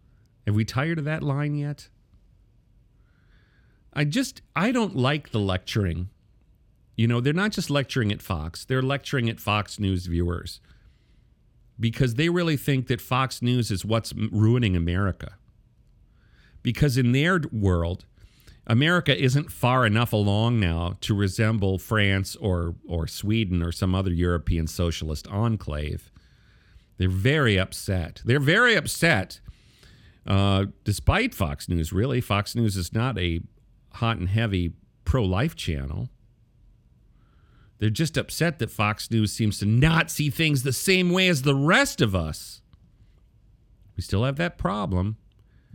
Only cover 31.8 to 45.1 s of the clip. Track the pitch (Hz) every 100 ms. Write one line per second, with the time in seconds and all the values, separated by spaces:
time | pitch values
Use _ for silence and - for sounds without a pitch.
31.8 | 78 92 127 123 - 101 104 120 113 95
32.8 | 85 110 123 107 90 85 - _ _ _
33.8 | _ - 117 113 90 107 113 98 87 -
34.8 | _ _ - 135 98 92 160 - - 73
35.8 | 67 87 123 - _ _ _ _ - _
36.8 | _ _ _ _ _ _ _ _ - _
37.8 | 113 107 165 139 - - 165 - 113 -
38.8 | 104 107 - 110 104 - 110 98 104 113
39.8 | 151 165 165 - 151 - 160 143 135 123
40.8 | - 185 180 180 185 160 139 139 143 214
41.8 | 277 - 117 92 80 - - - _ -
42.8 | _ _ - _ _ _ _ _ _ _
43.8 | - - - 98 127 139 170 - 180 208
44.8 | 190 92 98